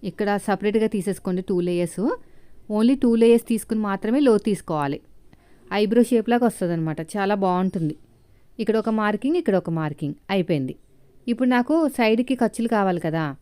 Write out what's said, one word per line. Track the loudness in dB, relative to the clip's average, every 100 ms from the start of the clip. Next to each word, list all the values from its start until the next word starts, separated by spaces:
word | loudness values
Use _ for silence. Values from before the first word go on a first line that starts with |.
| -10
ఇక్కడ | -4 -2 -2 0
సపరేట్గా | -2 0 0 0
తీసేసుకోండి | -2 -4 -6 -4 -6 -2
టూ | -2 0
లేయర్స్. | -2 -2 -2 -4 -4 -10 -20 -20 -20 -6 0
only | 2 4
టూ | 2 4
లేయర్స్ | 6 4 2
తీసుకుని | -4 -4 -4 -4
మాత్రమే | -4 -2 2 4
లోతు | 2 2
తీసుకోవాలి. | -4 -4 -4 -4 -6 _ -20 -20 -20 _ -20 -8 -2
ఐబ్రో | 2 4 4
షేప్ | 2 2
లాగా | 2 2
వస్తుందన్నమాట, | 0 -2 -2 -2 -4 -8 -4
చాలా | -2 0 0
బాగుంటుంది. | 0 0 -2 -4 -6 -16 _ _ _ _ -10
ఇక్కడ | -2 0
ఒక | 0 -2
మార్కింగ్, | 0 -2 -2 -2
ఇక్కడ | 2 0
ఒక | 0 -4
మార్కింగ్ | -4 -6 -8 -8 _ -2
అయిపోయింది. | 0 -2 -2 -8 _ _ -20 -16 -6
ఇప్పుడు | -2 2
నాకు | 2 2 2 0 2
సైడ్కి | 2 2 0 0
ఖర్చులు | 0 0 -2
కావాలి | 0 0 0
కదా | -2 -2 -4 -6